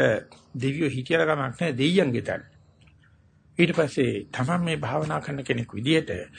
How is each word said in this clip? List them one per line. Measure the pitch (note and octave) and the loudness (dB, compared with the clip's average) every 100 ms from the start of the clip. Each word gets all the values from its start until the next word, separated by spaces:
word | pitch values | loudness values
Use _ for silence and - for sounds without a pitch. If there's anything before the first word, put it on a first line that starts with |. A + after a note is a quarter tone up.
| C3 G#2+ - - _ | 4 2 -4 -20 _
දෙවියෝ | - C3+ C#3 D3+ | -4 -2 0 -2
හිතියල | C3 B2+ E3 | -2 0 2
ගමක් | D#3+ D3+ C3 | 2 0 -2
නෑ, | - E3+ | -2 -4
දෙයියන්ගේ | B2 D3 F#3+ D3+ A#2 | 2 2 4 4 0
තැන. | F#2+ F#2 - - _ _ - _ _ _ _ _ _ - | -2 -6 -8 -20 _ _ -20 _ _ _ _ _ _ 2
ඊට | E3+ | 2
පස්සේ | F3 D3 - B2 G2+ - | 4 0 2 0 -2 -6
තමන් | - B2+ F3 | -4 0 0
මේ | E3 D#3 | 0 -2
භාවනා | A2+ C#3+ D#3 D#3 | -2 -2 -2 -4
කරන | - C#3 | -4 -8
කෙනෙක් | C3 A#2+ A#2 | -2 -2 -2
විදිහට | G2 B2 D#3+ - F#2 - | -4 2 2 2 -6 -8